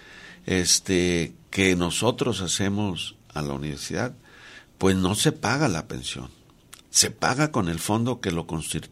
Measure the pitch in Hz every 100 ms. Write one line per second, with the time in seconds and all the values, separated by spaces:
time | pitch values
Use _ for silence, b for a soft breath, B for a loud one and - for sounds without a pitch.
0 | B B B B - 92 85 - - 92
1 | 90 87 78 - - - 95 90 87 80
2 | 110 127 - 95 90 - 98 101 104 82
3 | - - - 76 73 69 76 69 - 82
4 | 123 156 B B B B B - 95 95
5 | 90 104 156 147 101 131 151 82 - 64
6 | 64 - 64 - - _ _ - - -
7 | 104 - - 127 147 135 87 82 - 107
8 | 117 120 101 85 82 82 80 80 -